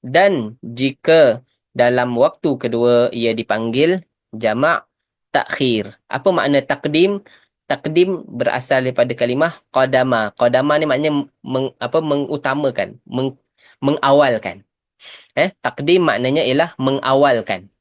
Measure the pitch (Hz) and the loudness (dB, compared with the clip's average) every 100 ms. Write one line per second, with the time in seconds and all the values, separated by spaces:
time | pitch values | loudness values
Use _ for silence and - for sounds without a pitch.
0 | 127 135 202 170 107 117 - 117 135 - | 0 2 2 0 -4 -10 -16 -4 -4 -4
1 | - 160 135 110 _ _ _ - 120 123 | 2 6 6 2 _ _ _ 0 2 2
2 | 123 120 143 - 165 143 120 117 120 120 | -2 0 0 0 -4 -4 -4 0 2 4
3 | 123 117 117 113 113 107 113 120 160 185 | 2 0 -4 -2 -4 -4 -2 0 0 0
4 | - _ _ 110 113 110 151 160 - _ | -6 _ _ -6 -4 0 0 -2 -6 _
5 | _ _ _ 117 - - 135 113 101 - | _ _ _ -4 -4 -2 0 0 -4 -12
6 | _ 127 196 175 135 143 135 143 147 151 | _ -2 0 0 2 0 0 -6 -2 2
7 | 190 202 _ _ _ _ _ 139 151 156 | 2 0 _ _ _ _ _ -6 -2 0
8 | 185 180 - 120 117 127 127 131 127 123 | 2 0 -8 -6 -4 -4 -2 0 0 0
9 | 123 123 120 127 165 - _ 131 131 131 | -2 0 -4 0 -2 -4 _ -2 2 2
10 | 131 120 107 _ 123 127 143 151 156 131 | 2 0 -2 _ 2 2 2 0 0 0
11 | 156 147 139 _ 127 131 131 _ 123 165 | 0 -2 -6 _ -6 -4 -4 _ -4 -2
12 | 156 143 139 147 139 139 143 120 101 117 | -2 -4 -4 -4 -4 -2 -4 -4 -8 -10
13 | _ 123 135 135 _ _ _ _ 139 - | _ -6 -6 -8 _ _ _ _ -2 0
14 | 139 139 139 113 98 87 _ _ _ _ | 4 4 4 0 -6 -12 _ _ _ _
15 | - - _ - 175 _ - - 143 185 | -20 -20 _ -4 -4 _ -8 -4 2 2
16 | 165 107 127 147 120 135 165 - 135 135 | 2 0 0 0 0 0 -2 -2 -2 -2
17 | 127 135 143 120 107 95 95 _ | 0 2 4 2 -2 -8 -10 _